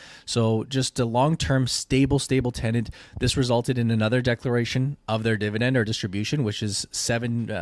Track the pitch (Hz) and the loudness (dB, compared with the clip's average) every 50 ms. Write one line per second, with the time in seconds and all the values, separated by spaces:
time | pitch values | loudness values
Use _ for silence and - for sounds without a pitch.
0 | - - - - - - - 120 113 113 113 110 - - 135 135 127 - - - | -20 -20 -20 -20 -10 -4 0 2 2 4 4 2 0 -2 -2 -2 -2 -2 0 -2
1 | 123 117 113 120 135 151 165 - - - 139 131 131 123 - - - - 135 131 | -2 0 2 2 2 2 2 0 0 0 2 2 2 0 -2 -4 -4 0 2 2
2 | 139 131 143 139 - - 135 131 123 123 120 - - 113 113 120 110 - - - | 4 4 2 0 0 0 0 0 0 -2 -4 -2 -4 -2 0 0 -2 -4 -10 -18
3 | - - - - 127 120 - 143 131 120 120 120 117 - 127 120 117 113 113 110 | -20 -16 -8 -2 -2 0 2 2 2 2 2 2 2 0 0 0 2 2 2 2
4 | 107 110 120 127 123 123 117 - - 135 120 120 117 - - 127 131 143 143 - | 2 2 2 2 2 0 -2 -2 -2 -2 0 0 0 0 0 -2 -2 -2 -4 -6
5 | - - 110 113 110 113 110 101 104 104 104 110 120 127 131 127 107 104 110 - | -6 -4 -2 0 0 0 0 0 0 -2 -2 0 0 2 2 2 2 0 -2 -4
6 | - 98 90 101 107 - - 147 127 104 101 - 113 104 98 - - - - - | -4 -4 -4 -4 -4 -2 -2 0 0 -2 -2 -2 -4 -4 -4 -4 -6 -8 -6 -6
7 | - - 120 117 120 120 117 117 113 104 107 90 | -2 -2 -2 -2 0 -2 -2 -2 -2 -4 -4 -4